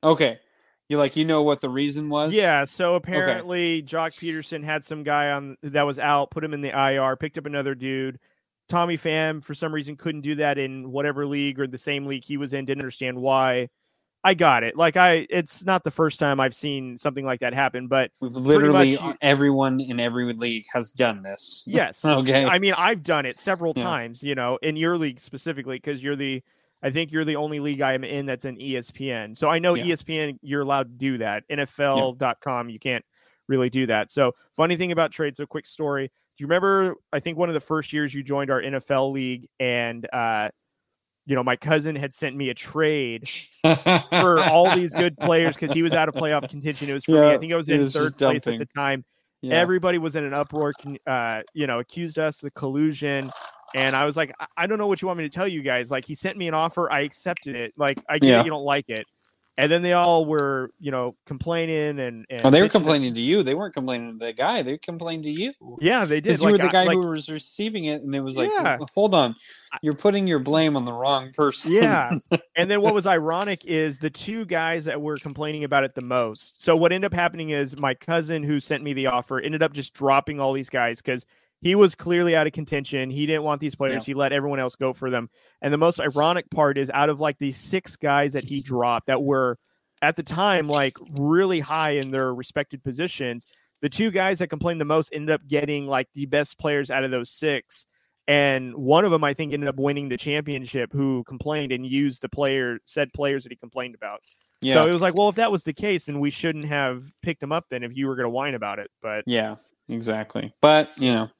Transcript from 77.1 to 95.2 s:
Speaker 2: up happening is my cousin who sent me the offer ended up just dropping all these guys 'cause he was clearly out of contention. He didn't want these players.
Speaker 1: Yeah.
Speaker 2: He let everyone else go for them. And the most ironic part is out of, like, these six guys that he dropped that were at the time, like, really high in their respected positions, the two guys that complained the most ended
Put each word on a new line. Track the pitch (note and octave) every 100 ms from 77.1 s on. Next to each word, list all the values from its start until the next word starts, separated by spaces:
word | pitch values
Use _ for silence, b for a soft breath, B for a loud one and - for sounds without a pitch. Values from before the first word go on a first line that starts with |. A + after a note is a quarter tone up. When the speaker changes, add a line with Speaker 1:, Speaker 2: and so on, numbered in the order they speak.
Speaker 2:
up | F3
happening | F3 E3 D#3
is | D3 C#3 C3+
my | C#3
cousin | B2+ - E3 D#3 D#3+
who | D3 D3
sent | - D3+
me | D3
the | C3+ C3+
offer | B2 A#2+ C3
ended | C#3 D#3
up | D3+
just | C#3+ C3+
dropping | - C#3 C3+ C#3 D3
all | C3+
these | C3+ C3
guys | C3 A#2+ A#2
'cause | - B2+ - _ _ _
he | E3+
was | G3 G3 -
clearly | E3+ F3 F3 E3
out | D#3
of |
contention. | D#3 D3+ D3 C3+ C#3 C3
He | C3+ D3
didn't | D#3
want | D3+ D3
these | D3+ C3+
players. | C#3 C3+
Speaker 1:
Yeah. | B2+
Speaker 2:
He |
let | C3+ C#3
everyone | C#3 C#3 C#3
else | B2+ -
go | C3+
for | B2+ C3
them. | B2 A#2 _ _ _
And | C#3+
the | D3
most | E3 F3
ironic | D3+ C#3 D3+ F3 D#3+
part | - D3 C#3
is | C3
out | C3+ D3
of, | C#3+
like, | D3+ C#3+
these | C#3+ C3
six | - F#3 - -
guys | D3 C#3+ C#3+
that | C3+ C3
he | C#3
dropped | C3+ B2+ A#2+ A#2 -
that | C3
were | C#3 C#3 B2+ A#2+ _ _ _ _
at | D3 E3
the |
time, | D3+ E3 G3+ F#3 D3+
like, | D3 C3+ - - C#3+
really | C#3+ E3 F#3+ F3+
high | C#3 D#3 D#3
in | C#3+ C3+
their | C3+ C3
respected | B2+ B2+ - C#3+ C#3
positions, | C#3 B2 F3 - C3 A#2+ - _ _ _
the | D3
two | - A3
guys | F#3+ F#3+ F3+
that | F3
complained | D3+ E3+ E3
the | D3
most | D#3 D#3+
ended | D3+